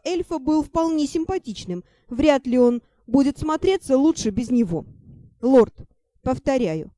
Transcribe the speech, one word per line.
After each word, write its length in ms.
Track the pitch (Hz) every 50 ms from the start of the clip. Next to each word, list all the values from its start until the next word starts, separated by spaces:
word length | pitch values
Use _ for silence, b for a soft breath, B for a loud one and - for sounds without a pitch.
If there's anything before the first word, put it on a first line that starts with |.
| -
эльфа 340 | - 359 339 349 - 339 302
был 240 | 262 294 302 311 294
вполне 420 | - - 330 330 330 320 311 294
симпатичным. 800 | 277 - 330 320 339 381 381 - - 196 - - 190 175 180 - _ _ _ _
Вряд 400 | - 247 226 302 311 285 262 -
ли 100 | 254 240
он 240 | 254 247 240 240 233 - _ _ _ _
будет 320 | - 226 277 269 277 285
смотреться 600 | - - 311 311 311 - 381 381 381 - - 262
лучше 320 | 262 277 320 320 - - 220
без 200 | 190 214 247 226
него. 360 | 254 240 233 165 170 147 - - - - _ - - - - - _ _
«Лорд, 340 | - 247 269 254 214 - - - - - _ _ _ _ _ _
повторяю, 720 | _ 254 262 254 - 285 269 262 240 175 156 160 151 - -